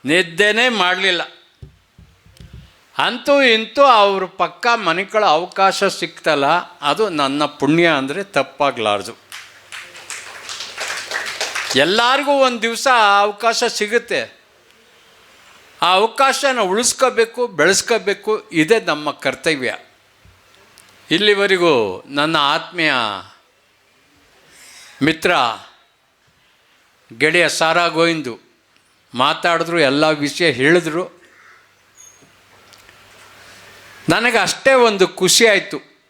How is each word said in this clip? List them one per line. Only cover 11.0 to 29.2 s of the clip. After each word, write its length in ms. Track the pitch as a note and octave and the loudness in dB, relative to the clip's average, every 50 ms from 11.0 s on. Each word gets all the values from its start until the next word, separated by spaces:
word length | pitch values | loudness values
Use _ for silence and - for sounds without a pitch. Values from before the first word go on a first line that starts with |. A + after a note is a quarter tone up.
| - - - - - - - - - - - - - - - | -10 -8 -8 -8 -8 -8 -8 -8 -8 -8 -8 -10 -8 -2 0
ಎಲ್ಲರಿಗೂ 560 | C3 C#3+ E3 G3+ A3+ A#3+ A#3+ C4+ C#4 D4 C#4+ | 2 2 2 2 2 2 2 2 2 2 0
ಒಂದು 300 | C#4+ C#4 C4+ B3+ A#3+ A3+ | 2 2 2 2 0 -2
ದಿವಸ 260 | G#3 A#3 A#3 A3 - C4+ B3+ A#3 G#3+ G3+ G3+ G3+ | -4 -4 -4 -2 0 2 4 4 4 4 4 4
ಅವಕಾಶ 440 | G3+ G#3+ G3+ - A#3 A3+ A3+ - B3 | 2 0 -2 -2 -2 -2 0 0 -2
ಸಿಗುತ್ತೆ. 760 | A3+ - - G#3 G#3 A3 A#3+ - - G3 C#3 A2+ - - _ _ _ _ _ _ _ _ _ _ _ _ _ _ _ _ _ _ _ - _ - - - - - - - - | -2 -2 -4 -4 -2 -2 -4 -2 -2 -4 -4 -4 -6 -14 _ _ _ _ _ _ _ _ _ _ _ _ _ _ _ _ _ _ _ -20 _ -20 -20 -20 -20 -20 -20 -6 -2
ಆ 100 | D#3 F3 | 2 2
ಅವಕಾಶನ 680 | F#3 F#3 G#3+ A3+ A3+ - C4+ C4+ C4+ C4+ C#4 C#4 C4 A#3+ | 4 4 2 0 0 0 2 2 2 0 -2 -2 0 0
ಉಳಿಸ್ಕೋಬೇಕು, 840 | G#3 F3+ F#3 A3+ B3 - - - C4 B3+ G3+ A3+ A3+ A3+ - B3 B3 | -2 0 0 0 0 -2 0 0 0 0 2 0 -2 0 -2 -6 -6
ಬೆಳೆಸ್ಕೋಬೇಕು, 1040 | A#3 F#3+ D3 D3+ F3 G3 - - - A#3 G#3+ F3+ G3 G3 F#3+ - G#3+ G#3+ G#3 - - | -6 0 2 2 2 2 2 0 -2 -2 -2 0 -4 -4 -4 -4 -4 -4 -4 -6 -4
ಇದೇ 280 | - D#3+ D#3 D#3+ A3+ A3 | -2 -2 2 2 2 2
ನಮ್ಮ 300 | F#3 F3 D3+ D3+ D3+ D3+ | 2 -2 -6 -4 -6 -8
ಕರ್ತವ್ಯ. 680 | C3+ - - C#3 B2+ - - E3 D#3 C3+ B2+ A2 G2 - - _ _ _ _ _ _ _ _ - _ _ _ _ _ _ _ _ _ - _ _ _ _ _ - | -10 -4 -4 -6 -4 -2 -4 -4 -2 -2 -4 -6 -6 -8 -14 _ _ _ _ _ _ _ _ -20 _ _ _ _ _ _ _ _ _ -20 _ _ _ _ _ -4
ಇಲ್ಲಿವರೆಗೂ 960 | D#3 F3 G#3 G#3 G#3 G3 G3+ G3 F#3+ F3+ F3 E3 D3 A#2+ G#2+ G2 F#2 - - | -2 0 2 2 2 2 2 0 0 2 2 2 2 2 0 -2 -6 -10 -14
ನನ್ನ 300 | - C#3 C#3+ D3 D#3 E3 | -8 -4 -2 -2 0 0
ಆತ್ಮೀಯ 560 | D#3 C#3+ C#3+ D3+ E3 - - F3+ F3 D#3+ D3+ C#3 B2+ A#2 G#2+ G2+ F#2+ F#2 - - _ _ _ _ _ _ _ _ _ _ _ _ _ _ _ _ _ _ _ _ _ _ _ - - - - - - - - - - | 0 0 0 -2 -2 -6 -8 -6 -4 -2 0 0 0 -2 -4 -6 -8 -12 -18 -20 _ _ _ _ _ _ _ _ _ _ _ _ _ _ _ _ _ _ _ _ _ _ _ -20 -20 -20 -20 -20 -20 -20 -20 -6 -2
ಮಿತ್ರ 300 | C3+ D#3 D#3 D#3+ - F#3 F3 D3+ B2 A#2 G#2+ G2+ - - _ _ _ _ _ _ _ _ _ _ _ _ _ _ _ _ _ _ _ _ _ _ _ _ _ _ _ _ A#2 A2+ | -2 -2 -2 0 0 0 2 2 0 -2 -4 -8 -14 -20 _ _ _ _ _ _ _ _ _ _ _ _ _ _ _ _ _ _ _ _ _ _ _ _ _ _ _ _ -4 -2
ಗೆಳೆಯ 300 | C#3 D#3 E3 F3 E3+ D3 | 0 2 2 2 0 0
ಸಾರಾ 380 | - - E3 D#3+ E3 F3 F3 | 0 0 0 0 2 0 0
ಗೋವಿಂದು 640 | E3+ D#3 D#3+ E3 E3 E3 D#3+ C#3 B2+ A2 - _ _ _ _ _ _ _ _ _ _ _ _ _ _ - | 0 0 0 0 0 0 -2 -6 -8 -12 -12 _ _ _ _ _ _ _ _ _ _ _ _ _ _ -2
ಮಾತಾಡಿದ್ರು, 640 | A#2+ | 0